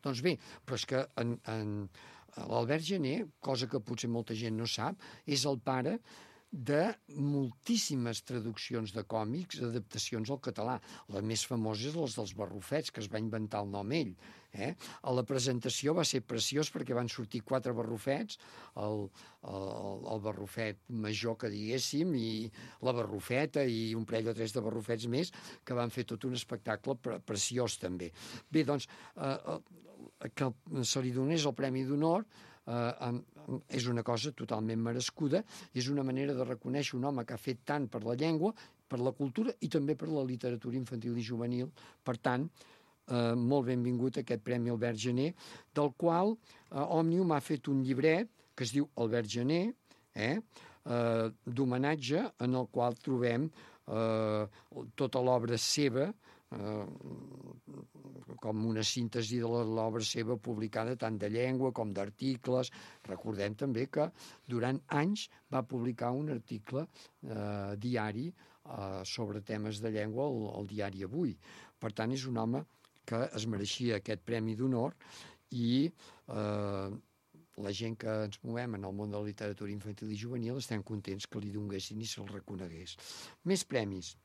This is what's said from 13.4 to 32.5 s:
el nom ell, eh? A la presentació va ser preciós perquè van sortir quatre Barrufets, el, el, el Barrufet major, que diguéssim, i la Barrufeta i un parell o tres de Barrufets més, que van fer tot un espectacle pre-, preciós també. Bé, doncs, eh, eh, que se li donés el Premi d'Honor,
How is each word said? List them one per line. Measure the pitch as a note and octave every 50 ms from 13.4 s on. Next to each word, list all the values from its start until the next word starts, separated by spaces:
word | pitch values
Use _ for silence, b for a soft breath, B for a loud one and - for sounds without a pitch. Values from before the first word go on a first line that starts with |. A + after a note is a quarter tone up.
| A2 G#2 G#2+ G#2 G2+
el | G2+ G2
nom | G2+ G2+ G2+
ell, | C3+ E3+ D3+ G#2 F2 - B B B B B B -
eh? | - G2 C3+ F3+ B B B B B
A | B C3 B2+ B2+
la | B2
presentació | - C#3 C3 A#2+ C3+ B2+ B2 A2+ B2+ B2 - - C#3+ D#3+ F3+
va | E3
ser | - - C3
preciós | A2 _ B2 A#2 G#2+ - C3+ C#3+ D3+ -
perquè | - - C#3+ A#2+ B2+
van | A#2+ B2 A#2
sortir | - - A#2 G2+ - B2
quatre | G#2+ - B2+ C3 A2+ C3 B2
Barrufets, | A2 A#2 A2 A#2 A2 - C3+ C3+ D3+ A3 G#3 - - B B B B B B B -
el, | G2+ G#2 G#2+ G#2 G2+ F#2+ B B B B B B - -
el, | G2 G2 G2 G2 - - G2+ G2+ G2 - - - A2
el | A2
Barrufet | G2 G#2+ G#2 G2+ G2+ G2 - - A2+ A2 G2+ - _ - B2+
major, | A2+ G#2+ G#2+ G#2+ G2+ G#2 A#2 A2+ -
que | - A2+
diguéssim, | G#2 G#2 G#2+ G#2+ A#2+ C3 B2 - - C#3+ E3 F#3 E3
i | B2+ A2+ A2+ A2 G#2+ A2+ A2+ B B A#2+ B2+ B B -
la | B2 B2
Barrufeta | A#2+ A2+ G2 G#2+ G2+ F2 - B2 C3 D3 D3+ - D3+ C#3
i | B2+ A#2 A2+ A2+ A2 A2+ A2+
un | A2
parell | G#2+ A#2 A2+ A2 A#2
o | A2+ G#2+
tres | A2+ A2 G2+
de | B2
Barrufets | G#2 A2 G#2+ A2+ G#2+ G#2+ A#2 A2+ A2 A#2+
més, | A#2 C3+ F3 F3+ B B B B B B B
que | - B2+
van | B2 A#2+ A#2+
fer | - - A#2+
tot | - A#2 G#2+ - C3
un | B2 A#2+
espectacle | - - B2 A2 - A#2+ G#2+ G#2 - C3 C3+ B2
pre-, | - B2 A2 -
preciós | - - A2 G2 - - A#2+ B2 B2 A#2 - -
també. | - F#2 F2+ F2+ F2 E2 B B B B B B B
Bé, | B - D#3+ D#3
doncs, | B2+ D3 C#3 - B B B B B B -
eh, | - C#3 C3+ - - -
eh, | D#3 - - _ - - - - - - A#1+ - _ _ - A2
que | - - C#3+ C3 A#2 - _ - D#3+ C#3 B2
se | - - C#3
li | B2+ B2+
donés | B2 B2+ C3 C#3 E3 E3 D3 D3
el | A#2+ -
Premi | C#3 C3+ B2+ C3 C3
d'Honor, | C3 C#3+ C#3+ D3+ D#3+ E3+ G3 A3 - B B B B